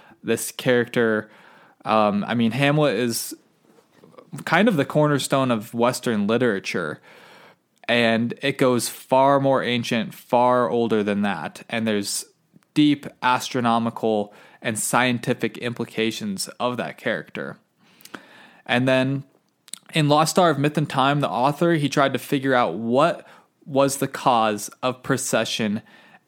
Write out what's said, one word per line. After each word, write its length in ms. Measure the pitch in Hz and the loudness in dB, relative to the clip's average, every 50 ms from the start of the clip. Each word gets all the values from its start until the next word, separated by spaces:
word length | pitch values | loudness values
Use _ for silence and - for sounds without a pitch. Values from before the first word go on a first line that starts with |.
| - - - _ - | -20 -20 -20 _ -6
this 280 | 107 113 - - - | -4 -4 -4 -4 -8
character, 800 | - - - 131 123 120 117 117 - 127 117 113 110 104 107 - - - - - - - - _ _ _ - | -10 -4 -2 0 2 2 0 0 0 0 0 0 0 -2 -4 -8 -14 -20 -20 -20 -20 -20 -20 _ _ _ -4
um, 400 | - 107 110 107 104 101 101 - | 0 2 2 2 2 0 0 -2
I 100 | - 117 | -2 0
mean, 160 | 120 117 113 | 0 0 0
Hamlet 440 | 113 135 143 143 147 151 151 139 101 | 0 2 2 2 2 2 2 2 0
is 380 | - 123 117 113 - - - - - _ _ _ _ _ _ _ _ _ _ _ _ - - _ - - _ - - - | 0 -2 -2 -2 -4 -8 -10 -12 -16 _ _ _ _ _ _ _ _ _ _ _ _ -20 -20 _ -20 -20 _ -16 -12 -4
kind 220 | - 160 175 214 | 0 2 4 4
of 100 | 254 190 | 4 2
the 80 | 139 131 | 2 0
cornerstone 640 | - - 151 151 151 143 135 - - 143 135 131 127 | 0 2 2 2 4 2 0 0 0 0 0 2 0
of 220 | 117 107 104 - - | 0 -2 -4 -6 -2
Western 520 | 117 117 123 123 - - 127 113 104 101 | 0 0 0 0 0 -2 -2 0 0 0
literature, 760 | 104 113 120 127 117 98 95 - - - 98 82 76 - - _ - - - - - - - - - - _ _ _ _ _ - - | 0 2 2 2 0 0 -2 -4 -6 -6 -6 -6 -6 -8 -12 _ -20 -20 -20 -20 -20 -20 -20 -20 -20 -20 _ _ _ _ _ -4 0
and 440 | 117 120 117 113 113 113 120 120 - - | 2 2 2 2 2 2 0 -2 -4 -4
it 160 | - 135 135 | -4 -4 0
goes 300 | - 139 127 123 117 - | 2 2 2 2 2 -2
far 540 | - - - - - 131 131 135 139 143 139 | -4 -8 -10 -4 0 2 4 4 4 4 4
more 200 | 139 135 135 123 | 2 2 0 0
ancient, 520 | 82 117 123 120 117 - 123 113 107 98 - | 0 -2 -2 -4 -2 -2 -2 -2 -2 -4 -10
far 560 | - - - 120 120 123 123 123 123 120 80 | -16 -6 0 2 2 4 4 4 2 2 0
older 340 | 113 120 117 107 113 107 101 | 0 0 0 0 0 0 0
than 180 | 104 101 101 104 | 0 -2 -2 -2
that, 400 | 101 92 78 78 - - - - - | -2 -4 -6 -8 -10 -12 -14 -12 -8
and 160 | 117 113 113 | -6 -4 -2
there's 400 | 110 104 101 101 - - - - - _ _ _ _ _ - _ _ - | -2 -2 -2 -2 -4 -6 -8 -10 -12 _ _ _ _ _ -20 _ _ 2
deep 320 | 151 151 147 143 143 - - - _ | 2 4 4 2 0 -4 -12 -8 _
astronomical 1120 | - 127 127 123 - - - 127 120 117 117 117 113 113 113 - 117 110 110 104 101 - - - - - - - | 0 0 0 0 -2 -4 -4 -2 0 2 2 0 0 -2 -4 -4 -2 -2 0 -2 -2 -6 -10 -20 -20 -20 -16 -10
and 180 | - 123 110 - | -6 -6 -4 -4
scientific 800 | - - - 123 123 127 123 117 - 127 117 - 117 107 - | -2 0 2 2 2 2 0 -2 -2 -4 -4 -2 -4 -6 -6
implications 880 | - - 120 113 - 117 - - 113 110 113 110 - 110 104 98 92 - - - - | -6 -8 -8 -6 -8 -10 -8 -4 -4 -2 -2 -4 -6 -6 -8 -6 -6 -8 -10 -8 -6
of 180 | 117 123 123 | -4 -4 -4
that 200 | 117 90 80 - | -4 -8 -8 -8
character. 600 | - - 123 104 78 76 - - - 69 67 - - _ _ _ _ _ _ _ _ - - - - - - - - - - - _ - | -8 -6 -4 -4 -4 -6 -10 -12 -10 -10 -10 -12 -14 _ _ _ _ _ _ _ _ -20 -20 -20 -20 -20 -20 -20 -20 -20 -20 -20 _ -4
And 220 | - 120 123 127 | -2 0 0 2
then 380 | 131 131 131 131 135 139 135 - _ _ _ _ _ _ _ _ _ - - _ - - | 2 2 2 2 0 -2 -4 -6 _ _ _ _ _ _ _ _ _ -20 -20 _ -4 0
in 140 | 165 151 | 2 2
Lost 240 | 143 147 151 160 156 | 4 4 4 4 2
Star 180 | - - - 165 | 4 4 4 4
of 80 | 143 | 4
Myth 200 | 135 139 151 151 | 2 0 0 0
and 120 | 165 147 - | 0 -2 -2
Time, 300 | - 135 131 139 147 147 | 0 2 2 2 2 0
the 100 | 135 - | 0 -2
author, 440 | 90 113 131 143 143 - 170 170 170 | -2 0 0 0 0 0 0 2 2
he 160 | 151 143 131 | 2 0 0
tried 240 | - 151 139 135 131 | 2 2 2 2 0
to 60 | 120 | -4
figure 340 | - - 143 139 131 135 131 | -4 -4 -4 -2 0 2 2
out 220 | 123 117 87 82 | 2 2 0 -2
what 520 | 107 113 113 120 135 160 170 - - - - - - _ _ _ _ _ | -4 -2 0 2 4 4 2 0 -2 -10 -20 -20 -20 _ _ _ _ _
was 320 | - 135 135 139 139 139 | -4 0 2 2 2 0
the 100 | - 135 | -2 -4
cause 640 | 131 - - - 139 123 113 110 110 107 104 - - - _ | -4 -4 -2 2 2 4 4 4 2 0 -2 -6 -10 -10 _
of 220 | - 127 120 - - | -6 -6 -6 -4 -4
precession 800 | - 135 123 - - 131 113 113 - - - 113 104 104 113 - - - - - - - - _ | -4 -2 -2 -2 -2 -2 -2 -2 -2 -2 -2 -2 -2 -2 -4 -6 -10 -20 -20 -20 -20 -20 -20 _